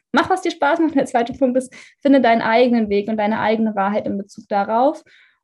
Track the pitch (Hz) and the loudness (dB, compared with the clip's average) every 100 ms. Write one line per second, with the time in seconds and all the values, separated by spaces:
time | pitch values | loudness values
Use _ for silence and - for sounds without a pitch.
0 | _ 269 - 370 349 330 285 320 320 269 | _ -2 0 -2 -2 -2 0 0 0 0
1 | 262 240 240 - 262 254 254 - - _ | -2 -2 -4 -2 -2 0 -4 -10 -20 _
2 | 285 277 233 226 220 226 254 240 208 202 | 2 4 4 2 2 2 4 2 0 -2
3 | 220 220 208 220 208 220 220 208 196 214 | -2 -2 -2 -2 -2 0 -2 -2 -2 -2
4 | - 202 190 - - 202 202 226 277 320 | -4 -6 -10 -18 -6 -4 0 0 0 -2
5 | - _ _ _ | -10 _ _ _